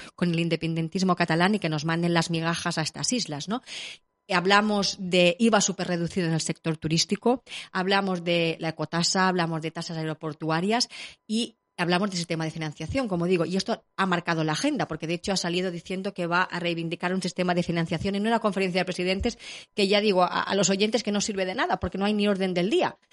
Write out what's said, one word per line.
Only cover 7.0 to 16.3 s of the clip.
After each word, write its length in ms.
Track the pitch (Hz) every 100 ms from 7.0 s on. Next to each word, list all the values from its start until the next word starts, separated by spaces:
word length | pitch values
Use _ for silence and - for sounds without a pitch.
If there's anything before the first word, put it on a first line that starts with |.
| - 202 233 262 - - -
hablamos 520 | 185 185 196 196 180
de 340 | 170 170 165 160
la 80 | 160
ecotasa, 580 | - 156 165 170 190 185
hablamos 360 | 180 165 160
de 80 | 160
tasas 260 | 170 165 160
aeroportuarias 920 | 156 151 156 147 156 160 196 233 - - - - -
y 300 | 214 - - _ -
hablamos 320 | 175 180 208
del 80 | 180
sistema 260 | 165 165
de 60 | 160
financiación, 580 | 160 156 - 160 269 233
como 160 | 175
digo, 220 | 170 185 165
y 100 | 185
esto 300 | 208 202 _ -
ha 80 |
marcado 400 | 190 175 175 165
la 80 | 156
agenda, 340 | 151 - 254 151
porque 200 | 160 160
de 80 |
hecho 180 | 175 -
ha 60 | 185
salido 320 | 175 175 185
diciendo 420 | 175 - 190 196
que 140 | 196
va 160 | 170